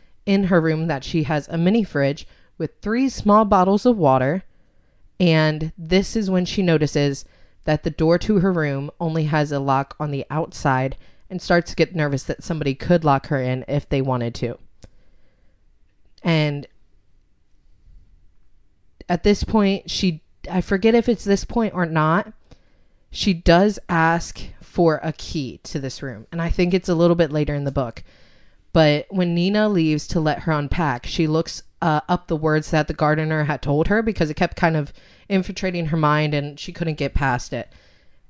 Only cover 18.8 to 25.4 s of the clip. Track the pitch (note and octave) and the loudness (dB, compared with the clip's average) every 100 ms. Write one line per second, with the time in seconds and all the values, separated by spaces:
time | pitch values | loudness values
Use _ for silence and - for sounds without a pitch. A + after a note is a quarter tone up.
18.8 | _ - - F3 G3+ G#3 - A3 G3+ G3 | _ -14 -4 0 2 0 0 2 2 0
19.8 | - - F#3 D#3 - _ - F3+ - G3 | -6 -2 -2 -2 -10 _ -6 -4 -2 0
20.8 | A3 A#3 A3+ G#3+ G3+ G3 - A#3 A3 F3+ | 4 4 2 -2 0 -2 -2 -4 -2 -2
21.8 | E3+ D#3+ D#3 E3+ G#3+ - _ - _ _ | -2 0 2 0 -2 -12 _ -20 _ _
22.8 | _ _ _ - G#3 E3+ F3 E3+ G#3 G3+ | _ _ _ -4 -2 2 4 4 4 0
23.8 | - E3+ E3 E3+ - - - - - - | -2 2 2 0 -4 -12 -14 -16 -6 2
24.8 | E3+ D3+ D#3 - - E3+ | 2 2 -4 -8 -8 -6